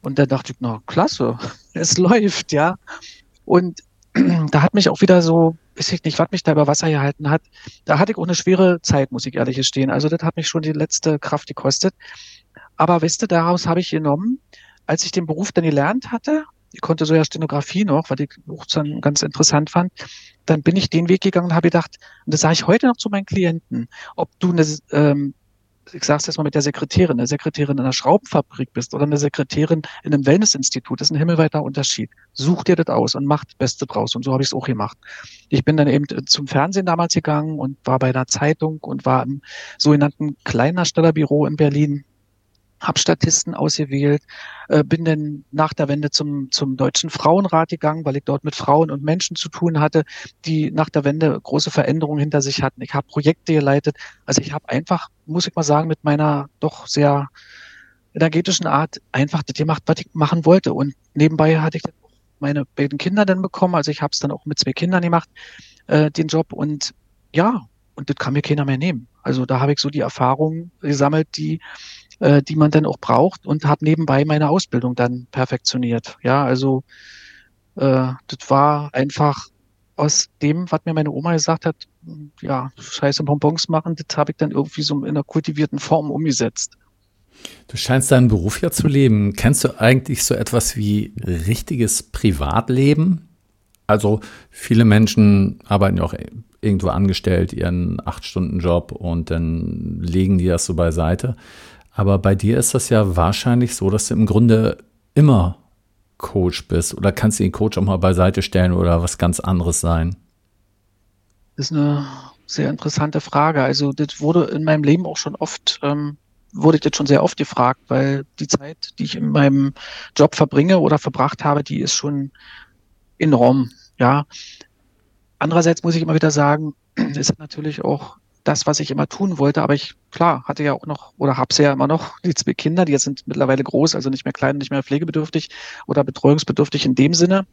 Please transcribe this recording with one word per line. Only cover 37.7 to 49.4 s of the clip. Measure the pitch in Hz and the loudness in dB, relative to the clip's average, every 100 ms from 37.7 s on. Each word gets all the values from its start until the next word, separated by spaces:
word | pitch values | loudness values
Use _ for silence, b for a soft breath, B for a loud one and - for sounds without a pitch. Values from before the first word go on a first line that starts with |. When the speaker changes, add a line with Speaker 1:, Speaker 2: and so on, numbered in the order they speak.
| 139 | -6
Speaker 1:
war | - 131 | -2 0
bei | 131 | 0
einer | 127 127 | -2 -4
Zeitung | - 151 156 160 156 | -2 0 0 -4 -6
und | - 135 - | -10 -6 0
war | 131 | 0
im | 123 139 B B B B | 0 -8 B B B B
sogenannten | 147 147 143 - 151 143 | 2 4 2 -2 -8 -8
Kleindarstellerbüro | - 147 131 180 170 - 165 156 147 147 147 | -6 0 0 0 -2 2 2 2 0 0 0
in | 151 | 2
Berlin, | 147 143 147 143 - _ _ _ _ _ _ _ | 0 2 -2 -2 -10 _ _ _ _ _ _ _
hab | - - | -4 -2
Statisten | - 165 - 139 - | 0 0 2 0 -2
ausgewählt, | - 151 - 143 139 143 147 B B B B B | -4 -4 -2 -4 0 2 0 B B B B B
äh, | 151 | 0
bin | 139 165 | 2 0
dann | 160 156 151 147 _ | 0 -2 -4 -8 _
nach | 143 156 | -2 -2
der | - 143 | -2 -2
Wende | 143 147 | -2 -2
zum, | - 147 143 135 | -4 -4 -6 -4
zum | - 139 131 | -4 -4 -2
Deutschen | - - 160 | -2 -2 -6
Frauenrat | - 151 180 196 160 160 | -2 2 2 2 0 0
gegangen, | 165 151 160 | -2 -4 -2
weil | 147 139 | -4 -4
ich | |
dort | - 143 | -4 -4
mit | 151 | -4
Frauen | - - 143 160 | -6 2 2 2
und | 143 | -2
Menschen | 147 175 - | -4 -2 -4
zu | 170 | -8